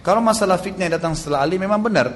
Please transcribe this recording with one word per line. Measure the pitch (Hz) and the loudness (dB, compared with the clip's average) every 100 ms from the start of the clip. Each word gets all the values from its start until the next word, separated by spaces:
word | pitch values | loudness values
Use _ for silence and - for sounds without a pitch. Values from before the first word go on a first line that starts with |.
Kalau | - 208 | 2 2
masalah | 233 220 202 180 | 2 2 2 0
fitnah | 196 - 180 | -2 -6 -2
yang | 165 | -2
datang | 165 | -2
setelah | 156 - 143 | -4 -2 0
Ali | 143 185 | 0 0
memang | 190 208 | 0 0
benar. | 220 190 117 | 2 2 0